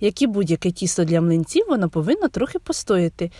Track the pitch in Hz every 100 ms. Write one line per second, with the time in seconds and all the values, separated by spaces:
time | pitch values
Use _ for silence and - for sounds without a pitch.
0 | 208 - 262 202 170 165 180 175 185 -
1 | 160 165 170 165 160 339 440 240 175 160
2 | 160 403 330 190 262 359 - - - 190
3 | 170 - 175